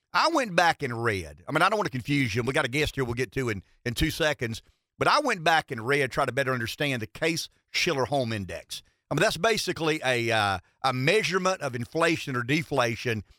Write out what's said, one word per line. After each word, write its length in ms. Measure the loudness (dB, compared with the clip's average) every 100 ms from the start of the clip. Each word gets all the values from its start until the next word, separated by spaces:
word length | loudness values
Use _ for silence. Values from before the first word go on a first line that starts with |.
| _
I 160 | 0 2
went 240 | 2 0 4
back 260 | 4 2
and 220 | -2 -2
read. 400 | -2 -2 -6 -12 -6
I 60 |
mean, 80 | 0
I 80 | 2
don't 100 | 2
wanna 120 | -2
confuse 440 | -4 -2 0 0
you. 80 | 0
We 120 | 0
got 100 | 0
a 60 | 0
guest 240 | 0 -2
here 100 | -2
we'll 80 | -2
get 200 | -2 -4
to 180 | -2 -4
in, 120 | -4 -8 _
in 80 | -8
two 180 | -2 -2
seconds. 520 | 0 -2 0 -4 -6 -14 _ _ -2
But 80 | 2
I 140 | 4
went 240 | 2 0
back 260 | 2 2 2
and 160 | -4 0
read, 240 | 2 2
try 140 | 0
to 80 | 0
better 220 | 0 0
understand 480 | -2 -4 -2 -2 -2
the 40 | -6
Case-Shiller 1000 | -4 -2 -2 -6 _ _ -2 0 0 0
Home 260 | 0 -2
Index. 500 | -4 -6 -10 -12 -16 -16 _ -4
I 40 |
mean, 80 | 0
that's 140 | 2 2
basically 640 | 2 2 -2 -2 0 0
a, 280 | 0 0 2
uh, 280 | 2 2 0 -6 _
a 100 | -2
measurement 680 | 0 2 2 2 0 0 -2
of 140 | -4
inflation 600 | -6 -6 0 2 0 -2 -4
or 60 |
deflation 800 | -2 -2 0 0 0 0 -2 -4 -6